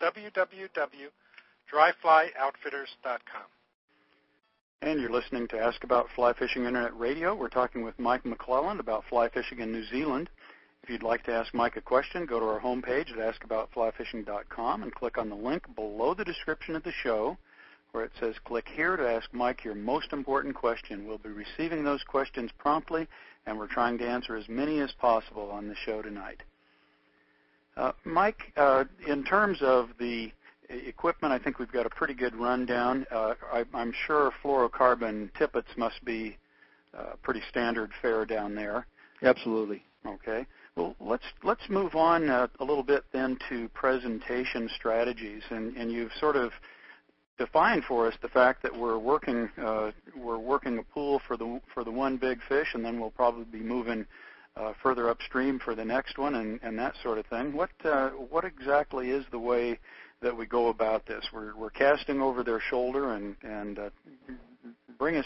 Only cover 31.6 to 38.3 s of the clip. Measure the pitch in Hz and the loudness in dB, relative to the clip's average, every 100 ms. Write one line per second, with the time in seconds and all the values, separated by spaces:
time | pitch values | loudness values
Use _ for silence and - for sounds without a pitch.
31.6 | 120 123 113 - 151 127 123 113 120 127 | -2 0 -2 -2 -4 0 -2 0 0 0
32.6 | 123 120 120 135 131 113 110 120 - 120 | 2 2 2 0 -2 -2 0 -2 -2 -2
33.6 | 117 131 117 - - 151 135 - 139 135 | -2 -4 -4 -4 2 4 4 2 0 4
34.6 | 120 - 127 120 113 107 101 - 147 120 | 4 6 6 6 0 -4 -6 0 0 0
35.6 | - - 117 - 123 113 110 - _ _ | -4 -2 -2 -2 -6 -4 -6 -10 _ _
36.6 | _ _ _ - - - - 117 - 123 | _ _ _ -12 -12 -6 -4 -4 -2 -2
37.6 | 117 117 107 - 120 110 107 | 0 0 -4 -2 0 2 0